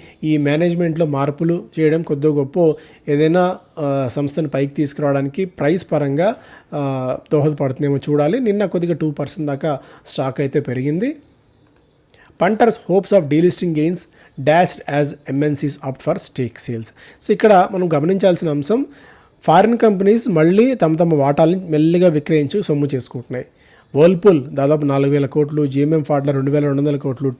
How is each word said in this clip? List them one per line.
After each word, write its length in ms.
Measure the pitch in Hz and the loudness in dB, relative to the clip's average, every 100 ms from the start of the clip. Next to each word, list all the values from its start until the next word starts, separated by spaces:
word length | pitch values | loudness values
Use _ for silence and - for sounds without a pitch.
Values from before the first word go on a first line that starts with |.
| - - | -8 -8
ఈ 120 | 156 151 | -2 0
మేనేజ్మెంట్లో 680 | 143 151 175 170 170 156 160 | 2 2 0 0 -2 0 -2
మార్పులు 580 | 139 139 143 170 170 170 - | -2 -2 -2 -2 -2 -4 -2
చేయడం 220 | 156 165 | 0 0
కొద్దో 320 | 165 147 156 | -2 -2 0
గొప్పో 420 | 147 135 180 165 147 - - - | 0 -2 0 2 0 -6 -14 -4
ఏదైనా, 480 | 147 156 180 180 185 _ - | 0 2 2 0 -2 _ -8
ఆ, 300 | 143 139 127 | -4 -2 -4
సంస్థను 360 | 147 143 170 151 | -4 -4 -4 -4
పైకి 260 | 139 139 | -2 -4
తీసుకురావడానికి 680 | 143 143 - 147 139 139 139 | -2 -4 -2 -2 0 -2 -4
ప్రైస్ 480 | 185 - 147 180 - | -6 -4 -2 -2 -2
పరంగా, 420 | 156 143 143 190 254 - - - | -4 -2 0 -2 -4 -10 -20 -12
ఆ, 60 | 151 139 135 127 127 - | -6 -6 -4 -6 -6 -2
దోహదపడుతుందేమో 640 | 156 151 147 139 131 143 139 | 0 0 0 -4 -2 -2 -2
చూడాలి. 440 | 151 147 147 233 | -2 0 0 0
నిన్న 240 | 240 202 | 0 0
కొద్దిగా 300 | 196 180 170 | -2 -2 -2
టూ 160 | 160 156 | -2 -4
పర్సెంట్ 380 | 143 143 - 147 | -4 -8 -6 -6
దాకా 300 | 139 160 139 - - - | -4 -4 -6 -8 -20 -12
స్టాక్ 340 | - 135 123 | -6 -6 -4
అయితే 200 | 139 147 | -2 -2
పెరిగింది. 560 | 131 123 139 165 254 311 _ _ _ _ _ _ _ _ _ _ _ - | -4 -4 -2 -2 -4 -6 _ _ _ _ _ _ _ _ _ _ _ -2
Punter's 320 | 185 214 233 | 0 2 2
hopes 380 | - - 185 185 202 | 0 0 0 2 2
of 40 | 147 | 2
delisting 400 | 147 175 - 180 151 | 2 2 0 -4 -2
gains 220 | 156 180 - _ - - | -2 -2 -10 _ -20 -6
dashed 400 | 135 160 185 - - 143 | 0 2 2 -2 -6 -2
as 340 | 147 - - 135 | -2 -4 -6 -2
M 80 | |
N 100 | 147 | -2
Cs 220 | 147 151 139 143 | -2 -4 -6 -10
opt 120 | 127 - | -8 -4
for 80 | 185 | -4
stake 420 | - - 123 - - | -6 -8 -8 -8 -10
sales. 200 | 113 113 - - - | -10 -10 -18 -20 -10
So 60 | - | -4
ఇక్కడ 380 | 202 220 190 180 | 2 4 4 4
మనం 200 | 196 180 | 0 -2
గమనించాల్సిన 560 | 151 160 190 196 170 170 | 0 0 0 2 0 -2
అంశం, 380 | 147 139 233 285 - - - _ _ | -4 -2 -2 -4 -10 -20 -20 _ _
ఫారిన్ 340 | - 165 220 233 | 2 4 4 4
కంపెనీస్ 500 | 226 190 196 233 240 | 2 2 2 2 2
మళ్ళీ 460 | 165 160 196 247 | 2 4 4 2
తమ 200 | 240 160 | 2 0
తమ 200 | 160 175 | 0 2
వాటాలను 520 | 151 135 147 165 185 180 | 2 2 2 2 2 -2
మెల్లిగా 380 | 151 156 175 180 | 0 2 4 2
విక్రయించి 540 | 151 147 156 143 208 | 2 0 0 0 -2
సొమ్ము 260 | 180 147 143 | -2 -2 -2
చేసుకుంటున్నాయి. 520 | 139 - 127 - 123 - _ _ _ _ | -4 -8 -12 -12 -12 -12 _ _ _ _
Whirlpool 600 | 143 170 180 202 160 131 | 4 4 6 4 4 2
దాదాపు 300 | 143 139 151 147 | -2 0 2 0
నాలుగు 260 | 139 139 | 0 2
వేల 140 | 143 135 | 0 0
కోట్లు, 400 | 156 147 151 147 | 0 0 0 0
జీఎంఎం 360 | 135 147 160 | 0 0 0
Pfaudler 300 | 143 147 139 | 0 -2 0
రెండు 180 | 135 135 | -2 0
వేల 140 | 147 | 0
రెండు 160 | 147 139 | 0 0
వందల 160 | 147 143 | 0 -2
కోట్లు, 320 | 143 127 135 123 | -4 -4 -4 -2